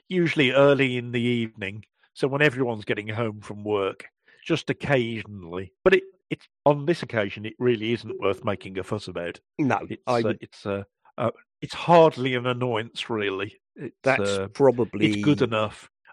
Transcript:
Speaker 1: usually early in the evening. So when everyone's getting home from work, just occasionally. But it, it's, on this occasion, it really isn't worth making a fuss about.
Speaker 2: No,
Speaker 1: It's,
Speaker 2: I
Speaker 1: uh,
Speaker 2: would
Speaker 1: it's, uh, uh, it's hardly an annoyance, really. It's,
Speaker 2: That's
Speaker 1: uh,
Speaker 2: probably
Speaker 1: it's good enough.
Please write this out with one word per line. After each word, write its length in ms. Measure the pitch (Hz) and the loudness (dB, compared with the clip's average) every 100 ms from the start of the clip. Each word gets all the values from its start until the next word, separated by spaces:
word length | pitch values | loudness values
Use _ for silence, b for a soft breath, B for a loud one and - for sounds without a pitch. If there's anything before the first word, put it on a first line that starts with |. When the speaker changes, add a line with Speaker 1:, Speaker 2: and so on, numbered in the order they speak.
| b | b
Speaker 1:
usually 440 | 185 170 156 131 | 0 0 2 2
early 440 | 131 143 139 135 123 | 6 6 6 2 -2
in 140 | 120 | -4
the 80 | 120 | -2
evening. 640 | 120 120 113 107 98 107 - _ _ | 0 0 -2 -6 -10 -10 -16 _ _
So 140 | - 139 | -6 -2
when 140 | 139 | 2
everyone's 420 | 147 123 123 110 | 2 2 -2 -4
getting 240 | 101 107 104 | -4 -6 -4
home 320 | 110 117 107 | -4 -4 -6
from 240 | 101 104 | -12 -10
work, 420 | 104 104 95 - - _ b b | -2 -2 -2 -4 -12 _ b b
just 240 | - 160 - | -4 -2 -2
occasionally. 1000 | 135 - 135 117 113 107 104 85 90 - _ | -6 0 0 0 -6 -10 -14 -10 -10 -10 _
But 100 | - | 4
it, 80 | 190 190 _ - | 4 2 _ -12
it's, 160 | 160 _ _ - | -12 _ _ 2
on 180 | 147 143 | 2 2
this 160 | 170 | -2
occasion, 420 | 120 117 101 - 104 | -2 -2 -2 -4 -12
it 80 | - | -2
really 340 | 123 117 110 | 0 0 0
isn't 280 | 117 110 98 | -4 -4 -4
worth 240 | 95 98 | -2 -2
making 340 | 110 98 - 95 | -2 -6 -6 -10
a 40 | |
fuss 260 | 90 107 - | -6 -6 -6
about. 320 | 87 87 - _ - | -8 -8 -10 _ -2
Speaker 2:
No, 200 | 143 104 85 | 0 0 -4
Speaker 1:
It's, 140 | 104 - | -8 -2
Speaker 2:
I 140 | 120 | 0
Speaker 1:
uh, 20 | |
Speaker 2:
would 140 | 110 95 | 0 -2
Speaker 1:
it's, 240 | 107 - 104 | -8 -12 -6
uh, 180 | 98 98 _ _ - | -6 -8 _ _ -4
uh, 120 | 117 - _ _ | -4 -4 _ _
it's 120 | 143 | -12
hardly 600 | - - 170 160 - 131 | -6 4 8 8 4 -2
an 120 | 127 123 | -2 -2
annoyance, 640 | 123 123 113 117 - - | -2 -2 -2 -4 -8 -6
really. 460 | 117 101 95 104 - _ - | -4 -2 -4 -6 -12 _ -16
It's, 200 | 143 - | -16 -4
Speaker 2:
That's 260 | 135 131 101 | 0 2 2
Speaker 1:
uh, 200 | 98 98 | -2 -4
Speaker 2:
probably 580 | - 139 123 107 104 107 | 2 4 4 0 0 0
Speaker 1:
it's 120 | 104 | 2
good 160 | 104 147 | 2 2
enough. 460 | 120 110 107 - - _ _ | 2 0 -2 -6 -20 _ _